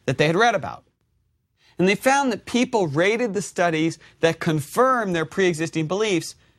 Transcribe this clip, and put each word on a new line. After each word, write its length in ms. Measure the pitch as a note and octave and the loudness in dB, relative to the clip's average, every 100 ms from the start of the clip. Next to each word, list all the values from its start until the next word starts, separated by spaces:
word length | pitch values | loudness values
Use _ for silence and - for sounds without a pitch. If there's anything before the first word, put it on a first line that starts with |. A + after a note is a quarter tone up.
| - | -4
that 120 | C3 | 0
they 100 | D3+ | 2
had 80 | E3+ | 4
read 200 | A#3 G3+ | 2 0
about. 280 | G2+ A#1 _ _ _ _ _ _ _ _ _ - | -4 -12 _ _ _ _ _ _ _ _ _ -2
And 100 | F3+ | 0
they 80 | D4 | 2
found 360 | C4 C#4 C4+ | 2 2 0
that 140 | G#3 - | -4 -2
people 420 | B3 B3 A#3 F3 | -2 0 0 0
rated 460 | C#3 F#3 A3+ B3 | 0 2 2 -2
the 80 | F#3+ | -4
studies 560 | - - F3 D#3+ E3 D#3 - _ | -6 -2 0 0 -2 -4 -12 _
that 200 | E3 D#3+ | 0 0
confirm 760 | - D#3 C#3 - C4 B3+ G#3 | -2 -2 -2 0 2 2 0
their 120 | E3+ D#3 | -2 -4
pre-existing 640 | - F#3 D#3 D#3+ E3 D#3 | 0 0 0 -4 -4 -4
beliefs 480 | F#3 A3 F3 - - _ | -2 0 -2 -4 -12 _